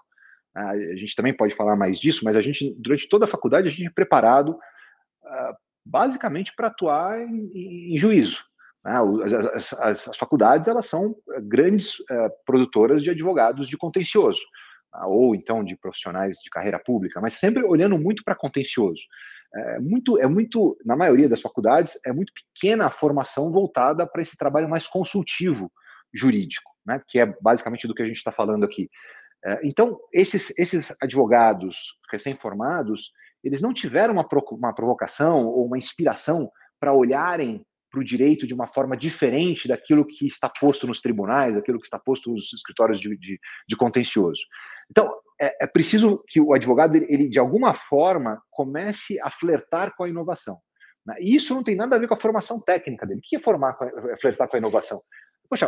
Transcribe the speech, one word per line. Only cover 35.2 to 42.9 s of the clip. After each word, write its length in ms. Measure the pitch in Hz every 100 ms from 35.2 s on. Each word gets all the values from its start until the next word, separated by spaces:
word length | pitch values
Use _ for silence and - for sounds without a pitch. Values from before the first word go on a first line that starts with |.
| 156 156 117
ou 180 | 123 120
uma 120 | 127
inspiração 760 | - - 147 107 - 165 135 _ _ _
pra 140 | 139
olharem 720 | 139 123 135 175 170 123 107 - _ _
pro 140 | 135
direito 420 | 127 123 143 151 120
de 80 |
uma 140 | 123 117
forma 280 | 139 131 127
diferente 720 | 156 - 135 139 175 160 120
daquilo 380 | 120 - 147 147
que 220 | - 143
está 200 | - 127
posto 380 | - 143 139 123
nos 160 | 110
tribunais, 540 | 120 107 98 135 127 104
daquilo 240 | 104 113
que 80 | -
está 100 | 110
posto 340 | - 131 120
nos 220 | 113 -
escritórios 460 | 113 - - 113